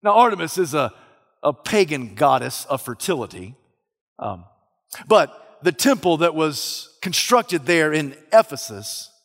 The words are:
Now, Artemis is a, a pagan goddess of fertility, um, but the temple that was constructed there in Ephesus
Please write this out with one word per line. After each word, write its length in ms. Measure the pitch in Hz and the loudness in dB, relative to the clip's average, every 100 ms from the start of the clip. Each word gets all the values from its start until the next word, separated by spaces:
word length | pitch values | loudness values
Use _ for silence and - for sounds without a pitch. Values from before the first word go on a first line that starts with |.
Now, 120 | 208 | 4
Artemis 440 | 214 240 196 165 185 | 4 4 2 -6 -2
is 160 | 170 | -2
a, 200 | 147 123 - _ _ _ _ | 0 -2 -6 _ _ _ _
a 80 | 147 | -4
pagan 640 | 135 - 214 180 147 117 101 | -2 -2 0 2 -2 -8 0
goddess 480 | 143 131 123 - - | 2 2 -2 -10 -6
of 120 | 135 | -6
fertility, 760 | - 117 - 160 104 87 90 131 _ _ _ _ _ - | -6 -8 -4 -4 -4 -12 -16 -18 _ _ _ _ _ -12
um, 280 | 110 90 90 _ _ _ _ - - | -10 -10 -16 _ _ _ _ -18 4
but 500 | 214 147 - - _ | 4 4 -4 -20 _
the 120 | 165 | -2
temple 440 | - 262 240 180 160 | 0 0 2 0 2
that 180 | 170 156 | 0 0
was 640 | 156 139 - - - _ | -2 -2 -10 -10 -14 _
constructed 640 | 190 - - 240 - 175 135 | -6 -4 2 2 2 -4 0
there 260 | 170 156 | 2 2
in 240 | 156 143 135 _ | 0 -4 -10 _
Ephesus 760 | 220 220 139 - 101 101 - - _ | 4 4 -6 -12 -12 -12 -12 -14 _